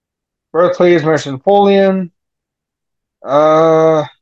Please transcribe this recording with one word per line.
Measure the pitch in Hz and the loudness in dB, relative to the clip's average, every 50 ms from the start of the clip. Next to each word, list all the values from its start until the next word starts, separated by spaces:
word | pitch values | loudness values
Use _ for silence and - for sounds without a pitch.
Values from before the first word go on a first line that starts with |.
| _ _ _ _ _ _ _ _ _ _ | _ _ _ _ _ _ _ _ _ _
Birthplace, | - 160 180 175 180 - 180 175 175 165 143 | -2 -2 -2 0 0 0 0 2 2 0 0
Marriage | 160 160 143 - | -2 -2 -4 -4
to | 139 | -8
Napoleon. | 139 131 - 190 202 202 202 202 196 196 196 196 190 190 185 170 - _ _ _ _ _ _ _ _ _ _ _ _ _ _ _ _ _ _ _ _ _ - | -12 -8 -2 0 0 2 2 2 2 2 0 0 -2 -4 -6 -10 -14 _ _ _ _ _ _ _ _ _ _ _ _ _ _ _ _ _ _ _ _ _ -8
Uh, | 113 135 147 156 156 156 160 165 160 160 160 160 160 160 156 147 - - _ | -4 0 0 2 2 2 2 2 2 2 2 2 0 0 -2 -4 -6 -12 _